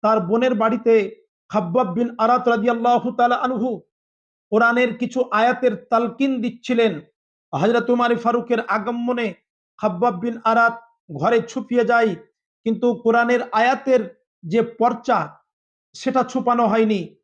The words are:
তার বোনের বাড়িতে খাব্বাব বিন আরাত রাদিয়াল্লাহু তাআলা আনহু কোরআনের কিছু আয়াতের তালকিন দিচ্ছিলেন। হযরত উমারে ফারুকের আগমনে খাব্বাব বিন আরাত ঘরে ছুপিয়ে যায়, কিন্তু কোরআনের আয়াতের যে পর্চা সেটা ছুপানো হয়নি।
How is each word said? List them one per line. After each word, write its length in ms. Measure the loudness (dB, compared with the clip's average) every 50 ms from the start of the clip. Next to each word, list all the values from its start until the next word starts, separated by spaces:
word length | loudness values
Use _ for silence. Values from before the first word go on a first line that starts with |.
| 2
তার 180 | 2 0 0
বোনের 340 | 0 0 0 0 0 0 0
বাড়িতে 680 | 0 0 0 -2 0 2 4 4 4 2 0 -8 -16 _ _ _ _ _ _
খাব্বাব 440 | -4 -4 -2 0 0 0 0 0 -2
বিন 220 | -2 -2 -4 -2 -2
আরাত 300 | 0 2 2 2 2 2
রাদিয়াল্লাহু 600 | 0 2 2 0 -2 0 2 2 2 2 0 -2
তাআলা 260 | -2 0 2 2 2
আনহু 440 | 0 -2 -4 -2 -2 -4 -4 -4 -6 -12 _ _ _ _ _ _ _ _ _ _ _ _ _
কোরআনের 480 | 0 2 4 4 4 2 0 0 0 -4
কিছু 260 | -6 -6 -2 -2 -4 -2
আয়াতের 560 | 0 2 2 2 0 2 0 0 -2 -2 -6 _
তালকিন 520 | 0 0 0 -2 -2 -2 -2 -2 0 -2 -4
দিচ্ছিলেন। 580 | -6 -8 -8 _ -2 0 2 2 2 0 -2 -10 _ _ _ _ _ _ _ _ _ -4
হযরত 360 | 0 0 2 2 0 2 2
উমারে 260 | 0 2 2 0 0
ফারুকের 440 | 0 0 0 0 0 0 0 -2 -2
আগমনে 760 | -2 -2 -4 -4 -2 -4 -6 -4 -4 -4 -4 -2 -4 -6 -6 _ _ _ _ _ _ _ _
খাব্বাব 420 | -4 -4 -4 -2 0 -2 -2 -2 -2
বিন 200 | -6 -6 -6 -2 -2
আরাত 360 | 0 2 4 4 2 0 -2 -16 _ _ _ _ _ -10 -2
ঘরে 220 | 0 2 2 2 0 -2
ছুপিয়ে 360 | -8 -10 -6 -2 0 0 2
যায়, 320 | 2 2 2 2 0 -2 -4 -10 _ _ _ _ _ _ _ _
কিন্তু 300 | -4 -4 0 0 0 0
কোরআনের 460 | 0 0 0 2 2 2 2 0 0 -2 -2 0
আয়াতের 720 | 0 2 2 0 0 0 2 2 2 2 -2 -12 _ _ _ _ _ -12
যে 200 | -4 0 0 0
পর্চা 720 | -2 -2 0 0 0 0 -2 -2 -2 0 0 0 -4 -10 -20 _ _ _ _ _ _ _ _ _ _ _
সেটা 260 | -8 -6 -2 0 0 -2
ছুপানো 440 | 0 -4 -4 0 0 2 2 2 2
হয়নি। 480 | 2 2 2 2 0 -2 -4 -8 -14 _